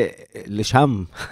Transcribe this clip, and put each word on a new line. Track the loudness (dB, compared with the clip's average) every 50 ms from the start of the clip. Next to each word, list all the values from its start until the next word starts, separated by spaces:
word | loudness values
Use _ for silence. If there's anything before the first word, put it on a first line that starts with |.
| 4 2 -2 -10 -20 -18 -16
אה, | -14 -12 -8
לשם. | -4 -4 -2 2 4 4 4 4 2 -2 -4 -8 -10 -10 -2 2